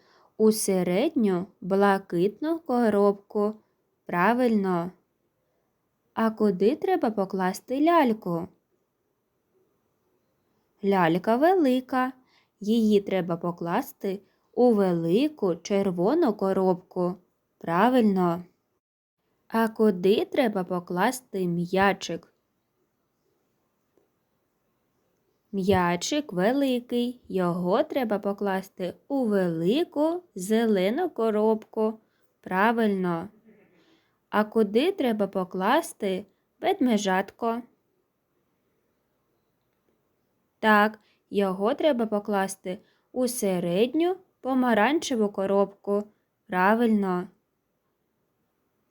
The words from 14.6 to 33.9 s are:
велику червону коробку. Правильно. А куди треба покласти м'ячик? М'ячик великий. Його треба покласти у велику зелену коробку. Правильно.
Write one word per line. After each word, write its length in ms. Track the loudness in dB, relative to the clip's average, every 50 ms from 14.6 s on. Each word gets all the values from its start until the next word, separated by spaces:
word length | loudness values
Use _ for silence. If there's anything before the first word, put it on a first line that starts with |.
| 4 4 4
велику 840 | 4 2 2 0 0 0 2 2 2 0 0 -2 -2 -2 -2 -2
червону 760 | -4 -4 -4 -2 -2 0 -2 -2 0 0 0 2 2 0 0 0
коробку. 840 | -2 -2 -2 0 0 2 0 0 -2 -4 -10 -6 -4 -4 -4 -4 -8 _ _ _ _ _ _ _
Правильно. 840 | _ -6 -2 2 4 4 4 4 4 2 2 2 2 0 0 -2 -4 -8 -16 _ _ _ _ _ _ _ _ _ _ _ _ _ _ _ _ _ _ _
А 200 | -6 -2 -2 -2
куди 580 | 0 0 2 2 2 2 2 2 2 4 2 0
треба 380 | -2 0 0 0 0 0 -4 -6
покласти 840 | -4 -6 -6 -6 -4 -2 0 0 0 0 -4 -10 _ -6 -4 -2
м'ячик? 840 | -2 -2 -2 -2 -2 0 2 2 2 2 0 -6 -10 -10 -10 -12 _ _ _ _ _ _ _ _ _ _ _ _ _ _ _ _ _ _ _ _ _ _ _ _ _ _ _ _ _ _ _ _ _ _ _ _ _ _ _ _ _ _ _ _ _ _ _ _ _ _ _ _ _ _ _ _ _ _ _ _ _ _ _ _ _
М'ячик 840 | -6 -2 0 2 2 2 2 0 -2 -2 -4 -4 -4 -4 -4 -6 -4
великий. 880 | -2 0 0 0 0 0 0 -2 -2 -4 -4 -4 -4 -4 -4 -6 -10 _
Його 560 | -8 -4 -2 -2 -2 -2 -2 -2 0 0 0 -2
треба 360 | -2 -4 -4 -4 -2 -4 -4
покласти 760 | -4 -6 -6 -4 -4 -4 -4 -4 -6 -10 _ -10 -10 -10 -10 _ _
у 180 | -6 -4 -2 0
велику 960 | 0 0 0 0 0 -2 -2 0 0 0 0 -2 -2 -2 -2 -2 -2 -2 -4 -10 _ -14
зелену 720 | -10 -4 0 0 2 2 2 2 2 2 0 0 -2 -4 -4
коробку. 920 | -4 -2 -2 -2 0 2 2 2 0 0 -4 _ -6 -4 -4 -4 -4 -8 _ _ _ _ _ _ _ _
Правильно. 880 | -10 -4 0 2 2 2 2 2 2 0 0 0 -2 -2 -2 -4 -6 -10 _ _ _ _ -20 _ _ _ _ _ _ _